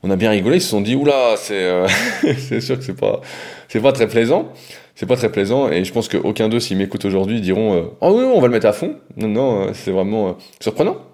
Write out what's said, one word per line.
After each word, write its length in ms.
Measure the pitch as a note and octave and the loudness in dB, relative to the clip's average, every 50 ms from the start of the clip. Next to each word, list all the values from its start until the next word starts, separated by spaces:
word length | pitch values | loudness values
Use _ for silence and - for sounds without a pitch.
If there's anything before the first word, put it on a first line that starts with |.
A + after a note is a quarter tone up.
| - | 0
on 60 | F#2 | 0
a 60 | G2 | 0
bien 140 | F#2 A2 A2 | 2 2 2
rigolé. 280 | G#2+ G2+ F#2 A2+ D3+ | 2 2 2 2 2
Ils 40 | F3+ | 2
se 80 | F3 - | 2 0
sont 100 | A2 G#2 | -2 -2
dit, « 160 | G2+ G#2+ B2 | 0 0 0
Oula, 400 | C#3 C#3+ D3 C#3+ C3+ B2+ A#2+ A2 | 2 2 2 2 4 4 2 2
c'est, 180 | G2+ - - G#2+ | 0 -2 -4 -4
euh, 340 | G2 F#2 F2+ F2+ F2+ F2+ F#2+ - - A3+ B3 G#3+ - | -2 0 0 0 2 2 2 0 0 -2 -4 -4 -2
<laughs> 160 | - D4 C#3 | 0 0 0
c'est 240 | C3 - - A#2 A2+ | -2 -4 -4 -4 -4
sûr 160 | - - C3 | -2 -2 -4
que 80 | B2+ - | -4 -4
c'est 120 | - F#2+ | -10 -6
pas, 220 | - - G2+ G2+ - - - - - - - - - - | -2 -2 -2 -2 -2 -6 -12 -16 -16 -16 -16 -18 -20 -20
c'est 140 | _ - A2 | _ -4 2
pas 100 | G#2+ C#3 | 2 2
très 160 | C3+ C3+ A#2 | 4 4 0
plaisant. » 440 | G#2+ A#2 A#2+ A2+ A#2 D3+ G3+ - - - - - - - - - _ _ | 2 2 2 2 4 2 0 0 -4 -12 -20 -20 -20 -20 -20 -20 _ _
C'est 100 | - A2 | -10 -2
pas 120 | F#2+ B2+ | -2 0
très 140 | B2 A#2+ G#2+ | 0 0 -2
plaisant, 380 | - G2+ G2 G2 A#2 C#3 C#3 - | 0 0 0 2 2 0 2 2
et 140 | D#2 F2 F#2+ | 0 0 -2
je 100 | F#2+ - | -2 -2
pense 140 | A#2 A2 | -4 -4
qu'aucun 420 | - - F#2+ - G2 G#2+ - A2+ A2 | -2 -2 -2 -2 -2 0 0 0 2
d'eux, 100 | A2+ A#2+ | 2 0
s'ils 180 | A#2 - G2 | -2 -2 -2
m'écoutent 280 | F#2+ G2 G2 - - - | -2 -2 -2 -4 -4 -4
aujourd'hui, 340 | G2+ F#2+ F#2+ F#2+ G2 A2+ A#2 | 0 0 0 0 0 -2 -2
diront, 360 | G2 F2+ F#2+ G2+ A2 G#2+ G2 | 0 0 0 0 2 2 2
euh, « 60 | E2+ E2 - - - | 0 0 -4 -6 0
Ah 100 | - E3+ | 2 4
oui, 120 | G3+ A#3 B3+ | 4 4 4
oui, 80 | C4 B3+ | 2 4
on 60 | G3 | 4
va 80 | C3 | 4
le 60 | A#2+ B2 | 4 2
mettre 120 | A2 F#2+ | 4 4
à 80 | G#2+ G#2 | 4 2
fond. » 220 | - E3+ D3+ D#3 - _ _ - | 2 -4 -6 -6 -10 _ _ -8
Non, 100 | - A2 | -6 -4
non, 340 | G#2+ G#2 A#2 C3+ C3+ A#2 G2+ | -2 0 0 0 0 0 0
euh, 100 | G2 G2 G2 | -2 -4 -6
c'est 180 | - - G2 | -6 -6 -2
vraiment, 380 | F#2 F#2+ F#2+ G2 G#2+ A2 G#2 F#2 | 0 0 0 0 0 -2 -2 -2
euh, 20 | F2 - - - - _ | -4 -8 -12 -20 -20 _
surprenant. 380 | - A2 - - D3+ A#3+ F#4 - - - | -6 -6 0 0 0 0 0 -6 -12 -20